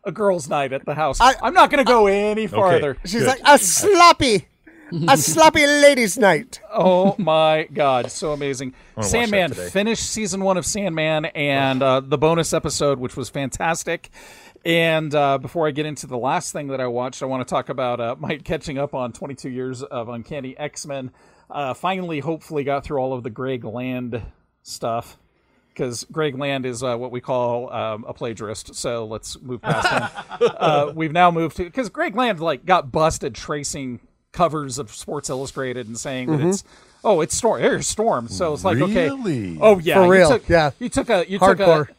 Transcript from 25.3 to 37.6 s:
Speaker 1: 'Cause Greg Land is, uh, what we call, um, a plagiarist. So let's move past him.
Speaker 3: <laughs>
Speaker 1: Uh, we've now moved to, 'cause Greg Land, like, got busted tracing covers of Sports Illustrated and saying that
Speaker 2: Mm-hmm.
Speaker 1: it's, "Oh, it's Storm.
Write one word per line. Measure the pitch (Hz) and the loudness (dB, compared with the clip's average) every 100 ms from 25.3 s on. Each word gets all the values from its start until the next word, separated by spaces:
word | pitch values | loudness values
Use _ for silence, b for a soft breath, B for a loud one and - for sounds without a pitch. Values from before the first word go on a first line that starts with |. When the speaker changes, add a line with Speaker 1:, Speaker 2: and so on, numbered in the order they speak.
| _ _ _ _ - | _ _ _ _ -8
Speaker 1:
'Cause | 131 113 - | -6 -6 -10
Greg | 160 151 127 | -4 -4 -4
Land | 143 135 127 | -4 -4 -6
is, | 117 | -6
uh, | 127 117 | -4 -4
what | 123 | -6
we | 123 | -10
call, | 135 127 120 120 123 | -4 -2 -2 -4 -6
um, | 113 110 110 123 | -6 -6 -6 -10
a | |
plagiarist. | - 127 107 107 110 - - | -10 -10 -8 -10 -10 -12 -10
So | 143 117 110 | -6 -6 -6
let's | 107 - - | -10 -12 -16
move | 123 123 | -12 -8
past | - 110 339 | -4 -2 0
him. | - 226 208 - 185 226 | -2 -4 -12 -16 -2 -2
Speaker 3:
<laughs> | - | 0
Speaker 1:
Uh, | 170 147 147 | 0 2 0
we've | 160 160 | -4 -2
now | 165 180 | 4 4
moved | 165 165 - | 4 -4 -6
to, | 175 | -8
'cause | 262 220 | -6 -6
Greg | - 330 233 | -4 -4 -2
Land, | 247 175 | -2 -2
like, | 165 139 160 | -4 -4 2
got | 180 139 | 2 2
busted | 156 156 - 151 | 0 0 0 -8
tracing | 117 - 151 139 156 131 120 _ _ _ | -10 -8 -8 -6 -8 -10 -12 _ _ _
covers | - 170 156 139 123 | 0 0 0 -6 -8
of | 113 | -10
Sports | - - 147 - | -14 -10 -8 -6
Illustrated | 135 135 - 131 123 110 | -6 -6 -6 -6 -6 -8
and | 117 | -10
saying | 151 131 127 | -8 -6 -2
that | 156 | 0
Speaker 2:
Mm-hmm. | 165 | 0
Speaker 1:
it's, | 196 - b b b | -2 -8 b b b
"Oh, | 175 165 | 0 2
it's | 165 - | 0 0
Storm. | - 135 | 0 2